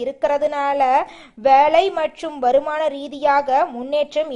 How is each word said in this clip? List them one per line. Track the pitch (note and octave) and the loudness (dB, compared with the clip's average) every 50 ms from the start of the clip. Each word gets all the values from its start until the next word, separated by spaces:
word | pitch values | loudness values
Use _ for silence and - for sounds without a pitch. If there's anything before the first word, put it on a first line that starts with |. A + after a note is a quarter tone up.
| A#3+ | -6
இருக்கிறதுனால | C4 C#4 - - D4 C#4+ C#4+ D4 D4+ D4 C#4+ C#4 C#4 C#4 C#4+ C#4 B3+ C4 C#4+ F4 - - - - - _ - G#3+ C4+ | -8 -6 -4 -2 -2 -2 0 -2 -2 -2 -2 -4 -2 0 0 0 2 2 0 0 -2 -8 -18 -20 -20 _ -2 2 4
வேலை | C4+ C4+ D4 D4+ D#4 E4 F#4+ G4 F4 E4 | 6 6 6 6 4 4 2 2 0 -4
மற்றும் | D#4 D4+ - - - D#4+ D4+ C#4+ B3+ | -4 -4 -6 -8 -10 -10 -8 -2 0
வருமான | B3 B3 C#4 D4 D#4 D4+ D#4 D#4+ D4+ C4+ | 2 2 2 2 0 -2 -4 -2 -4 -4
ரீதியாக | C#4 C#4 C#4+ C#4+ C#4 D4 C#4+ C#4 C#4+ C#4 C4+ B3+ C#4 E4+ E4+ B3 | -6 -10 -12 -8 -2 0 2 2 2 2 2 2 0 0 0 -4
முன்னேற்றம் | A#3+ B3 C4+ C#4+ D4+ D4 D4 - D4 D#4 D#4+ C4 | -8 -8 -4 -2 -2 -2 -2 -2 -4 -4 -4 -4